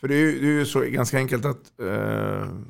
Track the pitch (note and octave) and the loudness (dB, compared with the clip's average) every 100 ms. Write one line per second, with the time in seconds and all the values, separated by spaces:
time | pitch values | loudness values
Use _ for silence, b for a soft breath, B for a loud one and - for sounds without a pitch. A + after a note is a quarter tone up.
0 | C3+ C#3+ D#3 C3+ C#3+ D3 C#3 - - C3+ | 0 4 4 2 2 2 2 0 0 0
1 | A#2+ C3+ C3 B2 C#3 A#2+ - - F#2+ G#2 | 0 0 0 -2 -2 -6 -10 -8 -4 -2
2 | G#2 G#2+ G#2 G2+ G2 F#2 | -2 -2 -2 -4 -6 -10